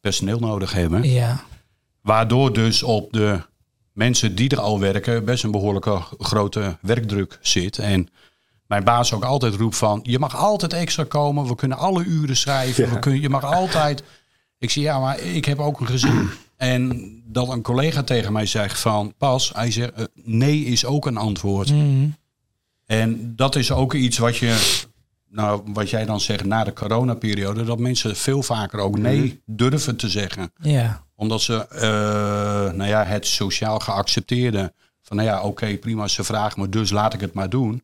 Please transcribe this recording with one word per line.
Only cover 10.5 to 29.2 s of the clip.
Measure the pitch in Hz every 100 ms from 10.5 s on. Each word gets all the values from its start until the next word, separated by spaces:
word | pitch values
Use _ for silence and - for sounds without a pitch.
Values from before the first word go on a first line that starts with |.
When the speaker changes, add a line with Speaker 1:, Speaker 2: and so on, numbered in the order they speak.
| 208 170
Speaker 1:
extra | 170 170 -
komen, | 147 147 147 143 135
we |
kunnen | 120 131 131
alle | 175 190
uren | 175 165 151 131
schrijven, | - 135 131 123 120
Speaker 3:
Ja. |
Speaker 1:
we | 117
kunnen, | 123 135
je | 143
mag | 139
altijd." | 143 170 185 165 151 143 - - _ _ _ -
Ik | 123
zeg, | -
"Ja, | 147 139
maar | 131 135
ik | 170 175
heb | 143 143
ook | 147 147
een | 117
gezin." | 127 131 117 95
<clears throat> | - - -
En | 127 127 127 123 98 110 117
dat | 113 127
een | 127
collega | 110 123 151 151
tegen | 120 123 107
mij | 107 107
zegt | 113 101 -
van, | - 107 101 -
"Pas," | 139 127 -
hij | - 117
zegt, | 107 120
"eh, | 107 113
nee | _ 113 113 135 151
is | 131 120
ook | 123 147 143
een | 110
antwoord." | 107 98 101 98 98
Speaker 2:
Mhm. | 147 147 135 147 151 _ _ _ _ _ _ -
Speaker 1:
En | 110 113 113 117 113
dat | 135 143
is | 123
ook | 135 131
iets | 151 123 120
wat | 117 117
je, | 117 113 101 - - _ _ _ _
nou, | 101 104 104 104
wat | 104 101
jij | 113
dan | 107 107
zegt | - 104
na | 95 110
de | 107
coronaperiode, | - 104 110 127 113 110 101 98 107
dat | 117 117
mensen | 120 127 113 98
veel | - 139
vaker | 131 113 101 107
ook | 98 101
nee | 113 139